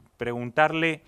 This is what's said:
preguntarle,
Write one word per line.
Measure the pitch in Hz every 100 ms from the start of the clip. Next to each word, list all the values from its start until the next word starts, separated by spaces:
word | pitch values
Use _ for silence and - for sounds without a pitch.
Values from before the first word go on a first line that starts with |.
| - -
preguntarle, | 120 120 120 120 156 160 165 156